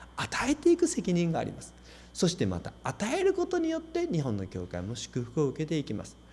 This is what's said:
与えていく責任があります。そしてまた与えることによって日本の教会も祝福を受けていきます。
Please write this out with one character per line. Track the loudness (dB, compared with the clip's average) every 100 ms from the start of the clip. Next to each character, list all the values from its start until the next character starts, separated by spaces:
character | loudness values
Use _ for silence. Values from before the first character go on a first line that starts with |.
| -14 -8
与 | -4 -2 0
え | 4
て | 4
い | 6
く | 4
責 | 2 2
任 | 2 4
が | 2
あ |
り | -2
ま | -6
す。 | -12 -18 -20 -20 -14
そ | 0 2
し | 2
て | 0
ま | 0
た | -6 -8
与 | -6 -4 -2 2
え |
る | 2
こ | 2 2
と | 0
に | 0
よ | -2
っ |
て | -2 -2 0
日 | 0
本 | 0 -2
の | -4
教 | -6 -6
会 | -4
も | -4 -6
祝 | -6 -6
福 | -4 0
を | 0
受 | -2
け | -2
て | -2
い |
き | -2
ま | -6 -8
す。 | -16 -20